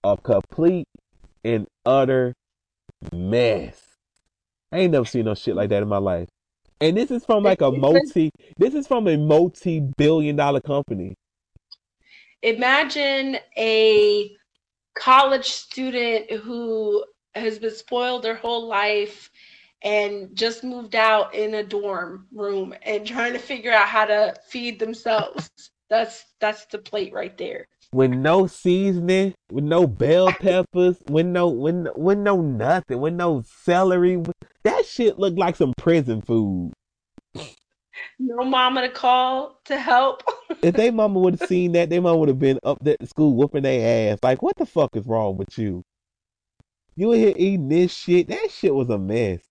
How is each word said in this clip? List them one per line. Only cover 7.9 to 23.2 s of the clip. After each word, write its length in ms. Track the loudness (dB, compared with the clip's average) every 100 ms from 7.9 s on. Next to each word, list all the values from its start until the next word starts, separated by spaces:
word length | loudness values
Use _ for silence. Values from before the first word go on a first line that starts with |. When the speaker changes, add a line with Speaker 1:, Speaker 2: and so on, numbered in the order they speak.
| 2 2 -2 -2 -4 _ -2
Speaker 1:
this 160 | 0
is 140 | 0 -2
from 200 | -2 0
a 100 | 0
multi-billion 1160 | 4 4 4 -2 -4 -4 -4 2 2 4 0 0
dollar 240 | 0 -2
company. 540 | -2 -6 -4 -8 -8 -14 _ _ _ _ _ -20 _ _ _ -20 _ _
Speaker 2:
Imagine 960 | -2 0 2 2 0 -2 -2 -2 -4 -8 -10 -6
a 760 | 0 2 4 6 4 2 -4 _ _ _ _ _ _ -6
college 560 | 4 6 6 0 -4
student 800 | -10 -12 -8 -6 -4 -2 -4 -4
who 720 | -12 -10 -10 -6 -4 -2 -2 -4 _ _ -8
has 240 | -6 -6
been 120 | -8
spoiled 500 | -10 -6 -4 -2 -4
their 120 | -6 -6
whole 320 | -6 -6 -4
life 640 | -2 0 -2 -4 -10 -20 _ -20 -20 _ _
and 520 | -2 -2 -2 -6 -12 -6
just 280 | -4 -4
moved 320 | -12 -12 -6 0
out 380 | 2 2 0
in 220 | -4 -4 -4
a 80 |
dorm 640 | -6 -6 -4 -6 -8 -14 -20
room 400 | -10 -6 -6 -8 -10
and 220 | -6 -6 -6
trying 280 | -6